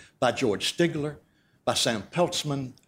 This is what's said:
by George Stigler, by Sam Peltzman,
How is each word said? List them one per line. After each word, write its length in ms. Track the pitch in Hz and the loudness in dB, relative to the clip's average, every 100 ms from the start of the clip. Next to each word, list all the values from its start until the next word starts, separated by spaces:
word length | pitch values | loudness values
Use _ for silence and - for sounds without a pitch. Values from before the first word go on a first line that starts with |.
| - _ | -20 _
by 140 | 123 | 0
George 440 | - 123 95 - - | 2 2 2 0 0
Stigler, 400 | 170 147 147 - _ _ _ _ | 0 0 -6 -8 _ _ _ _
by 100 | - | -2
Sam 300 | 110 131 110 87 | 0 0 0 -2
Peltzman, 640 | 170 170 - 151 139 127 - | 0 0 0 -4 -4 -6 -14